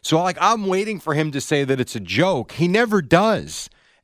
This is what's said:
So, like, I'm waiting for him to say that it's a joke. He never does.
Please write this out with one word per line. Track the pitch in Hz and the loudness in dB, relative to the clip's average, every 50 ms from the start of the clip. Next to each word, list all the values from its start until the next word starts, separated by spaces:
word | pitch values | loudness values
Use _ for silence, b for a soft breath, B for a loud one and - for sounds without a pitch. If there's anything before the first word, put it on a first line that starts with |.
So, | - - 160 160 | -4 0 0 0
like, | 175 185 165 - | 2 0 0 0
I'm | 175 208 233 220 202 | 2 2 2 2 0
waiting | 190 185 190 208 214 214 165 | -2 -2 -2 -2 -4 -6 -6
for | - 160 147 | -6 -4 -2
him | 151 156 156 | 0 -2 -2
to | 139 139 | -4 -6
say | - - 156 143 139 | -4 -2 0 0 0
that | 131 135 127 | 0 0 -2
it's | 120 - - | -2 -4 -6
a | 117 | -8
joke. | 95 85 95 127 170 196 180 143 113 - - | -8 -4 0 0 2 2 0 -2 -4 -6 -2
He | 127 165 175 | 0 0 2
never | 185 226 247 220 214 196 | 4 2 2 2 2 0
does. | 147 117 165 175 208 226 208 143 73 78 - - - - - _ _ _ _ _ | 2 4 4 4 4 4 2 0 -4 -8 -12 -14 -14 -16 -18 _ _ _ _ _